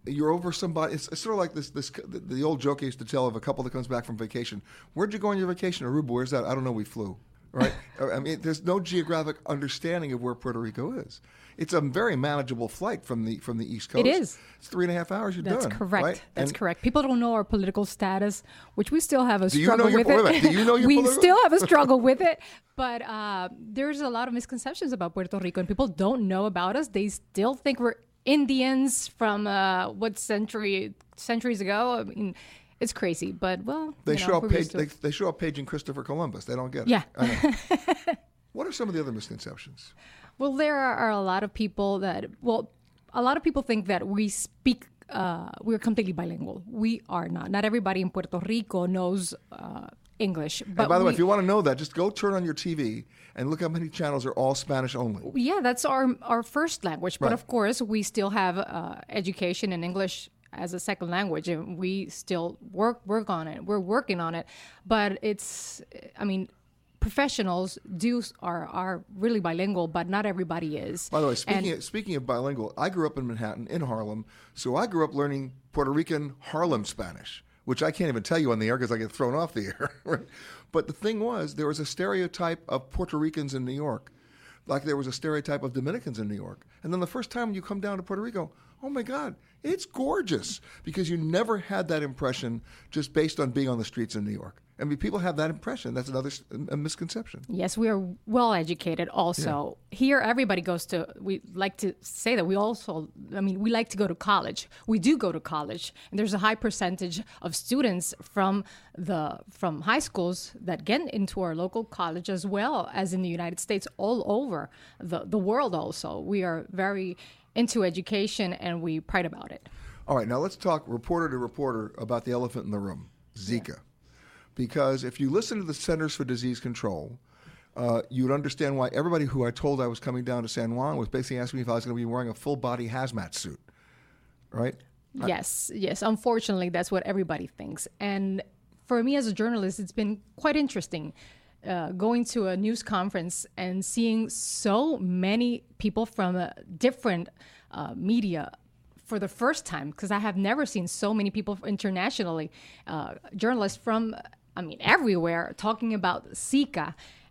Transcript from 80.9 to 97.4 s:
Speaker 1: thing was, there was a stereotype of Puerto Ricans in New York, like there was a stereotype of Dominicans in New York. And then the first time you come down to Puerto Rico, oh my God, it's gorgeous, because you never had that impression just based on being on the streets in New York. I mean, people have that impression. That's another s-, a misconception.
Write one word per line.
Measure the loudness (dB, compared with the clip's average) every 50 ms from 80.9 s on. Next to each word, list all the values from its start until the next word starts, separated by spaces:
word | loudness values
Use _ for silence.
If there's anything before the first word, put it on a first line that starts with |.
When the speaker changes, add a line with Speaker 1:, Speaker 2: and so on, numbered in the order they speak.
| -4
Speaker 1:
thing | -4 -4 -2 -2 0
was, | -2 -2 -2 -4 -4 -6 -4
there | -2 -2
was | -2 -2 -2
a | -4
stereotype | -6 -4 -4 -2 0 0 0 0 -2 -2 -2 -2 -2 -2 -4 -4 -4
of | -4 -4 -4 -4
Puerto | -4 -4 -2 -2 0 0
Ricans | 0 0 0 -2 -4 -4 -4
in | -4 -4
New | -4 -4
York, | -4 -4 -4 -4 -6 -8 -14 _ _ _ _ _ -20 -20 -20 -20 -12 -6
like | -4 -2 -2 0
there | 0 0
was | 0 0
a | -2
stereotype | -4 -4 -2 -2 -2 -2 -2 -2 -2 -2 -2
of | -4 -4
Dominicans | -2 -2 -2 -4 -4 -6 -8 -6
in | -6 -4 -4
New | -4
York. | -6 -8 -10 -14 -16 -20 _ _ _
And | -6 -4 -2
then | -2
the | -2
first | -2 -2 -6 -6 -6
time | -4 -4 -4 -2 -4
you | -6
come | -6 -6 -6 -4
down | -4 -4 -4
to | -4 -6
Puerto | -6 -4 -4
Rico, | -4 -4 -4 -6 -6 -6 -10 _ -20 -20 -16 -12
oh | -8 -6
my | -4 -4 -4
God, | -4 -4 -4 -4 -6 -8 -12 _ _ _ _ -4
it's | -4 -4 -4 -4
gorgeous, | -6 -4 -2 -2 0 0 0 0 0 0 -2 -2 -4 -10 -10 -14 -18 -20 -14 -10
because | -6 -2 -2 0 0
you | 0
never | 0 2 2 2 2 4 2 0
had | -2 -2 -2 -2 -2 0
that | 0 0 0 -2
impression | -2 -4 -2 0 0 0 0 -2 -4 -4 -6 -8 -12 -20 -20 -12 -6
just | -4 -4 -2 0 2
based | 2 2 2 2 0
on | 0 0
being | 2 2 2
on | 2 2 0
the | -2
streets | -4 -4 -4 -4 -2 -2
in | -4 -4
New | -4
York. | -4 -6 -8 -12 -16 -20 _ _ _ -6
I | -4
mean, | -2 -2
people | -2 -2 -2 0 0
have | 0 0 0
that | 0 0 -2
impression. | -2 -4 -6 -6 -6 -6 -6 -6 -4
That's | -4 -4 -4
another | -4 -4 -4
s-, | -4 -6 -10 -14 -12
a | -10 -8 -6 -4 -4
misconception. | -2 -4 -4 -4 -6 -8 -6 -6 -8 -8 -10 -14 -14